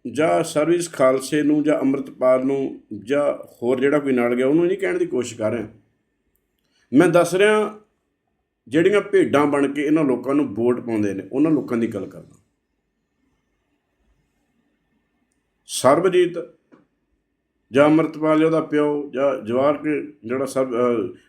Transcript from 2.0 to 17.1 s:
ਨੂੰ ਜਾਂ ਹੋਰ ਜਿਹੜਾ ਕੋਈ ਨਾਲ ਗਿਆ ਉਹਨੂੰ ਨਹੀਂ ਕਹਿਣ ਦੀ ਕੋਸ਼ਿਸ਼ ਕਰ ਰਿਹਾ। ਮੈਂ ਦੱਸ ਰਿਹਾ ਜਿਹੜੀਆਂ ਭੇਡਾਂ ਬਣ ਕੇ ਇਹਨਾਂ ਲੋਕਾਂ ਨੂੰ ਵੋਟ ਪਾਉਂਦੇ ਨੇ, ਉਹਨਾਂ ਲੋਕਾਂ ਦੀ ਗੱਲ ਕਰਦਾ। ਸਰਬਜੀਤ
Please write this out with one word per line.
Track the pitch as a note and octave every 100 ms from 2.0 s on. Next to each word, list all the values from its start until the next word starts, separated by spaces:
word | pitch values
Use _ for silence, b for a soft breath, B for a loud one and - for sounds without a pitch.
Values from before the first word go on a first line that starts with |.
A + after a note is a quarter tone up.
| B2+ - B2+ C3 C3+
ਨੂੰ | C#3 C3+ - - G#2
ਜਾਂ | G2 C#3+ C#3+
ਹੋਰ | - - - A#2+ B2+
ਜਿਹੜਾ | C#3 D3
ਕੋਈ | C#3
ਨਾਲ | B2+ A#2+
ਗਿਆ | B2 C3
ਉਹਨੂੰ | D#3 F3
ਨਹੀਂ | F#3+
ਕਹਿਣ | F#3+ F3+
ਦੀ | F3
ਕੋਸ਼ਿਸ਼ | B2+ A2 A2
ਕਰ | G#2+
ਰਿਹਾ। | A#2 G#2 - _ _ _ _ _ _ _ _ _ _ _
ਮੈਂ | B2 F3+
ਦੱਸ | E3+ E3
ਰਿਹਾ | F#3 G#3 G#3+ G#3 - _ _ _ _ _ _ _ _ -
ਜਿਹੜੀਆਂ | C#3 F3+ G3+
ਭੇਡਾਂ | G3 G3 C#3 C3+ D3
ਬਣ | C#3+ C#3
ਕੇ | D3
ਇਹਨਾਂ | D3+ D#3
ਲੋਕਾਂ | D3 A#2+ B2+
ਨੂੰ | C#3+ C3+
ਵੋਟ | G2+ A#2+ B2
ਪਾਉਂਦੇ | A#2+ A2 G#2
ਨੇ, | F#2+ -
ਉਹਨਾਂ | B2+ D#3
ਲੋਕਾਂ | D3 - A#2+
ਦੀ | A2+
ਗੱਲ | G2+ F2
ਕਰਦਾ। | E2+ - _ _ _ _ _ _ _ _ _ _ _ _ _ _ _ _ _ _ _ _ _ _ _ _ _ _ _ _ _ _ _ _ _
ਸਰਬਜੀਤ | - - B2+ D3+ F#3 F3 E3+ E2+ - _ _ _ _ _ _